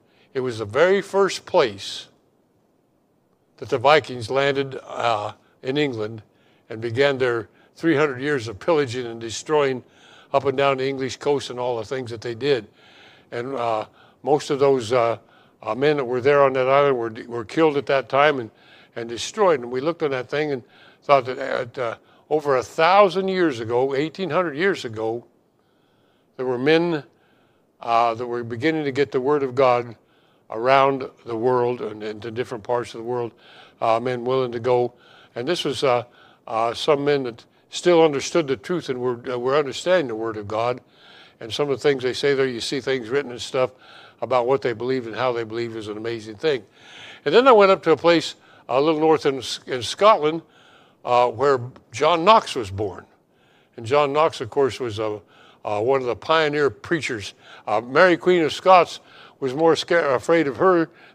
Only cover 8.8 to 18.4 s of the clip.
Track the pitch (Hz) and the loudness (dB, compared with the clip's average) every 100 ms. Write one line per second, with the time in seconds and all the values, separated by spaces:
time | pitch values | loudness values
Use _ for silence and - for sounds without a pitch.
8.8 | 135 123 117 117 113 104 - 151 139 127 | 0 -4 -8 -10 -10 -10 -2 0 0 -2
9.8 | - _ - - _ 139 139 131 139 135 | -10 _ -20 -20 _ -2 -2 0 0 0
10.8 | 135 135 131 - 143 139 - 123 123 117 | -4 -6 -8 -6 -4 -4 -4 -8 -6 -6
11.8 | 107 131 117 113 123 113 139 127 104 _ | -6 -8 -8 -10 -10 -4 -2 -2 -4 _
12.8 | - - - - - 120 123 131 120 110 | -20 -20 -20 -20 -14 -10 -8 -6 -2 -4
13.8 | 107 _ _ _ 127 143 - 143 139 131 | -6 _ _ _ -2 0 0 0 2 2
14.8 | 110 127 117 110 _ _ _ - 110 113 | 2 2 2 -2 _ _ _ -12 -8 0
15.8 | 147 147 120 127 127 143 139 131 131 139 | 0 0 -2 0 4 6 4 4 2 4
16.8 | 143 127 113 110 120 117 107 160 160 143 | 4 2 -4 -8 -10 -10 -4 2 2 2
17.8 | - 135 117 135 151 139 | 0 -2 0 2 4 2